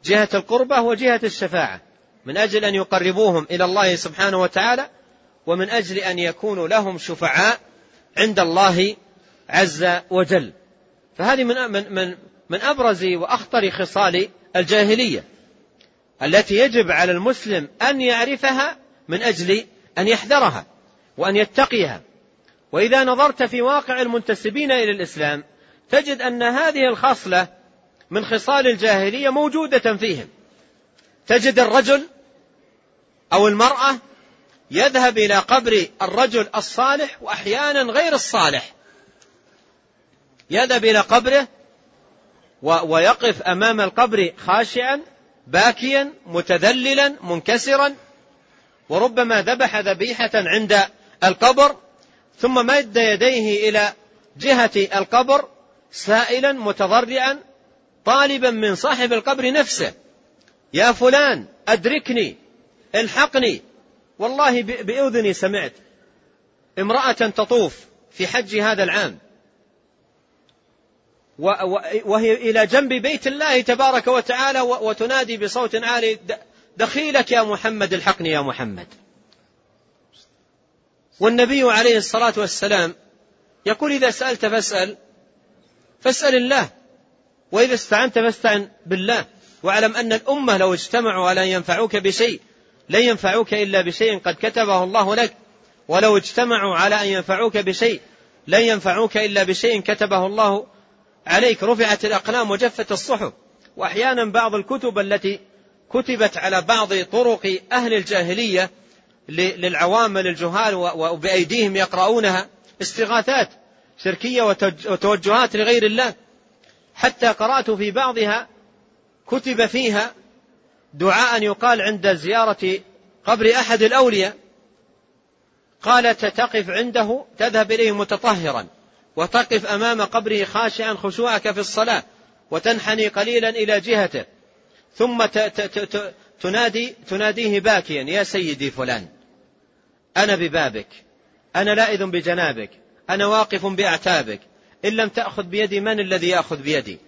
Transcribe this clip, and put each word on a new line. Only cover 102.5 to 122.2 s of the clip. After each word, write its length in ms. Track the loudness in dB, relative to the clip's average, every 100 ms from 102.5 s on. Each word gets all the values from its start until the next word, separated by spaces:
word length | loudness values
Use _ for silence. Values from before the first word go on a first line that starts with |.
وجفت 420 | 0 -2 -2 -6
الصحف. 400 | -6 -4 -4 -4 -10 _ _ _ -6
وأحيانا 480 | -6 -2 0 0
بعض 300 | 0 0 0
الكتب 440 | -2 -4 -4 -2 -2
التي 420 | -2 -2 -4 -8 -14 _ _ _ _
كتبت 440 | -4 -2 0 0 0
على 260 | -2 -2
بعض 320 | 0 0 0
طرق 640 | -2 -2 0 2 0 -2 -6 -2
أهل 220 | -2 0
الجاهلية 760 | -2 0 -2 -2 -2 0 0 -2 _ _ _ _ _ -10
ل-، 320 | -2 -2 -2
للعوام 580 | -4 0 2 2 2 0
للجهال 560 | -4 -4 -4 -2 -2
و-، 380 | -2 -4 -4 -4
وبأيديهم 640 | -4 -2 0 0 0 0 0
يقرؤونها 720 | -2 0 2 2 0 -2 -4 _ _ _
استغاثات 640 | -10 -6 -2 0 0 0 -2 -6 _ _ _ _
شركية 380 | -6 -4 -2 0
وتوج-، 440 | 0 2 -2 -4 -6
وتوجهات 680 | -2 0 0 2 2 2 0
لغير 300 | 2 2 2
الله، 280 | 0 -2 -4 _ _ _ _ _ _ _
حتى 320 | -2 -2 2 0
قرأت 440 | 0 0 0 0
في 200 | -2 -2
بعضها 580 | -2 -2 -2 -2 -2 -6 _ _ _ _ _ _ _ -6
كتب 400 | -6 -4 -2 0
فيها 460 | 0 -2 -2 -4 -10 _ _ _ _ _ _ _
دعاء 480 | -2 0 2 2 0
يقال 380 | -2 0 0 2
عند 340 | 0 -2 0
زيارة 640 | -2